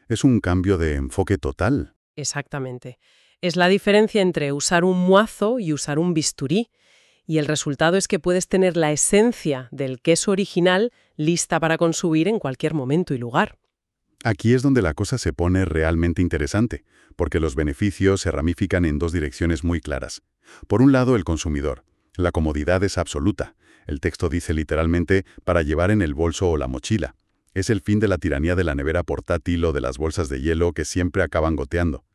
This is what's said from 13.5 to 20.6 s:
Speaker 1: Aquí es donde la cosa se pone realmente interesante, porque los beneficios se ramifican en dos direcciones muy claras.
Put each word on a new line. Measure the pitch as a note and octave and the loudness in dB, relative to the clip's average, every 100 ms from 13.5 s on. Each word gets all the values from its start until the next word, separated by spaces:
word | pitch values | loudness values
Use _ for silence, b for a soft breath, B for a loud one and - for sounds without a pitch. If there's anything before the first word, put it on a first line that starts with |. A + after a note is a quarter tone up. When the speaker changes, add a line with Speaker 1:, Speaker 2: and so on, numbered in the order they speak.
| - _ _ _ _ _ _ | -6 _ _ _ _ _ _
Speaker 1:
Aquí | A#2 G#2+ A2 | -2 0 4
es | B2+ | 4
donde | C#3 B2+ | 4 4
la | F2 | 2
cosa | D2+ G2+ B2+ | 0 -4 -2
se | E2+ | -4
pone | D2+ E2+ F#2 | 0 2 2
realmente | F2+ D#2 D#2+ E2 E2+ E2+ | 0 0 0 2 0 0
interesante, | F2 D#2 C#2+ G2+ B2 D2+ _ b b - | 0 0 -2 0 -2 -4 _ b b -6
porque | E2+ F2 | -2 0
los | D#2+ D2+ | -2 -2
beneficios | D2 C#2 G#2 - G2 G2 | -2 -2 -4 2 2 2
se | F2+ | 0
ramifican | D2 D#2+ E2+ F#2+ F2+ | -2 -2 -2 -2 0
en | E2 D2 | 0 0
dos | E2+ | -2
direcciones | F2 D2 - E2+ D#2 | -2 -4 -2 -2 0
muy | E2+ E2+ | -2 -4
claras. | - C2+ - - _ _ B B | -4 -8 -8 -14 _ _ B B